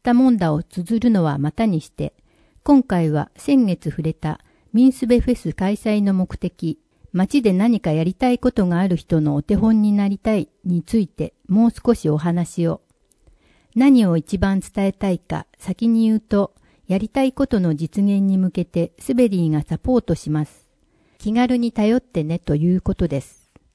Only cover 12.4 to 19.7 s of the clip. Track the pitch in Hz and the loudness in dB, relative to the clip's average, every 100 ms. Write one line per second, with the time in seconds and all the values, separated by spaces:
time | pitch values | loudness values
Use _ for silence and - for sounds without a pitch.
12.4 | 170 - 165 160 _ _ _ _ _ _ | -4 -4 -4 -4 _ _ _ _ _ _
13.4 | _ _ _ 220 269 262 196 165 - 190 | _ _ _ 2 4 6 4 2 -2 -2
14.4 | 196 190 - - 196 - 196 180 - - | 0 -2 -4 -2 -2 -2 -4 -4 -4 -10
15.4 | - _ - - 233 226 220 220 - 202 | -10 _ -10 -4 0 2 2 0 0 -2
16.4 | 202 - _ _ _ 190 214 277 269 - | -2 -6 _ _ _ -4 -2 -2 -2 0
17.4 | 277 214 180 151 160 - 202 202 196 190 | -2 0 0 -2 -4 -2 0 2 0 0
18.4 | 185 - 175 175 165 - - 247 240 190 | 0 -2 -6 -4 -6 -8 -4 0 2 2
19.4 | 165 151 - | 0 -2 -4